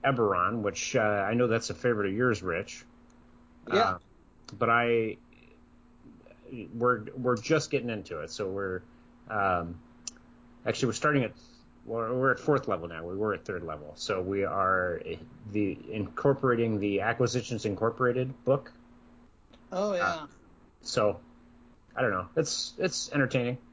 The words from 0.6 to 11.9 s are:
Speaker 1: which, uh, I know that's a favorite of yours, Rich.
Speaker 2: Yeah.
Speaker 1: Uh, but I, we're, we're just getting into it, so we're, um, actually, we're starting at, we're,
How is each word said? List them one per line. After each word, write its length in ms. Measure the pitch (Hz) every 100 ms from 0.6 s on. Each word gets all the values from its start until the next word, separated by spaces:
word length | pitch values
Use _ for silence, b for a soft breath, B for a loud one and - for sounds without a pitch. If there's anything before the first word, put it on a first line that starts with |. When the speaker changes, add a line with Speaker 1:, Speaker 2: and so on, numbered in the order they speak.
Speaker 1:
which, 340 | 104 95 - 127
uh, 60 |
I 320 | 107 104 98
know 140 | 117 120
that's 220 | 113 -
a 40 | -
favorite 320 | 123 110 101
of 60 | 101
yours, 260 | 127 107
Rich. 440 | 92 82 104 - - - - - - - - - -
Speaker 2:
Yeah. 120 | 196
Speaker 1:
Uh, 160 | 226 - - - _ _ - 98
but 120 | 117
I, 480 | 117 120 117 113 - - - - - - - - - - - - - - 120 87
we're, 320 | 117 120 120 107 -
we're 220 | 123 120
just 320 | - 160 143
getting 180 | 139 120
into 300 | 110 92 80
it, 100 | 78
so 160 | - 98
we're, 340 | 98 98 92 - B B - -
um, 500 | 107 98 87 85 87 - - - - - - - - -
actually, 220 | 110 127
we're 60 |
starting 300 | 110 151 143
at, 100 | 113 - - - - -
we're, 280 | -